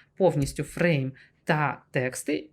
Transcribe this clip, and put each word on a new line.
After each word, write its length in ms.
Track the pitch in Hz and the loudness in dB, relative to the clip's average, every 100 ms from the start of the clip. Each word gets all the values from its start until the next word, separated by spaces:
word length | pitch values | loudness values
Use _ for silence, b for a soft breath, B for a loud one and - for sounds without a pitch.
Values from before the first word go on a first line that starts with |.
| B - | B 2
повністю 460 | 185 147 139 - | 2 2 -2 -4
фрейм 500 | 143 - 175 147 131 - b b | -6 0 2 2 -2 -8 b b
та 380 | - 156 143 - _ | -2 0 0 -4 _
тексти 580 | 143 127 - - 302 - | -2 -2 -4 -6 -6 -6